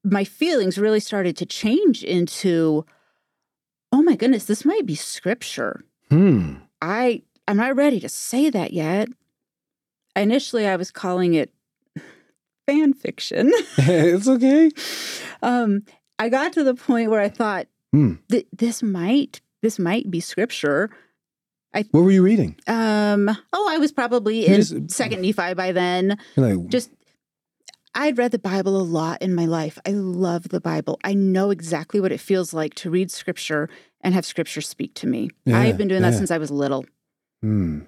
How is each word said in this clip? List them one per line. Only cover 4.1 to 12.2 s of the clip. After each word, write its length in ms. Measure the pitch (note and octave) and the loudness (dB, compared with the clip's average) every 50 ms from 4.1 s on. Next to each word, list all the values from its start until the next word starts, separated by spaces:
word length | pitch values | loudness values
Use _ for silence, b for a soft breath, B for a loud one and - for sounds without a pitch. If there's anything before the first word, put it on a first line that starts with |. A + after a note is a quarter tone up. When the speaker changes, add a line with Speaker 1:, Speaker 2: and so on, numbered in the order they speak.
| B3 | 4
Speaker 1:
goodness, 300 | - A3 C4 C4 G#3 - | 4 2 2 2 2 0
this 180 | - G#3 - - | -2 -4 0 0
might 220 | D4 G4 A4 D4+ | 0 0 0 -2
be 80 | F#3+ D3 | -2 -6
scripture." 920 | - - - - - - F3+ A3+ - - - - - B2 - - - - _ _ _ _ _ | -6 -8 -12 -12 -6 -4 -4 -4 -4 -6 -12 -8 -6 -6 -6 -6 -10 -16 _ _ _ _ _
Speaker 2:
Hmm. 440 | D3 D#3+ G3 F#3+ C#3+ G#2 E2+ D2+ C2+ - - _ _ _ | 4 6 6 6 4 4 0 -4 -8 -14 -20 _ _ _
Speaker 1:
I, 440 | D#3 E3 G3+ A3+ B3+ B3 A3+ - _ _ _ _ _ | -8 -6 -2 0 0 0 0 -2 _ _ _ _ _
I'm 100 | - G3+ | -2 0
not 180 | G3+ A#3 C4 C4+ | 0 0 0 0
ready 240 | B3 C#4+ D4 C4 F#3 | 2 2 2 2 0
to 80 | C3 - | -4 -8
say 420 | - - - - A#3 B3+ D4 D#4 | -12 -10 -10 -4 0 0 0 2
that 200 | A#3+ G3 D#3+ - | 0 -2 -4 -2
yet. 360 | - F3 D#3 D#3 F3+ G3+ A3 A#3+ B3+ _ _ _ _ _ _ _ _ _ _ _ _ _ _ _ _ _ _ _ _ | -4 -4 -2 -2 -2 -2 -2 -4 -8 _ _ _ _ _ _ _ _ _ _ _ _ _ _ _ _ _ _ _ _
Initially, 520 | F#3+ G#3 G#3 A#3+ C#4 C#4 - - A3+ G#3+ | 0 0 2 2 0 -2 -2 -4 -2 0
I 80 | G3+ F#3+ | 0 -2
was 160 | E3+ F#3 - | -2 -4 -10
calling 420 | _ - - F3+ F3+ F3+ F3+ F3 E3 | _ -8 -6 -4 -2 0 2 2 2
it 180 | D#3 C3+ - _ _ _ _ _ _ _ _ _ B B B B B | 2 0 -2 _ _ _ _ _ _ _ _ _ B B B B B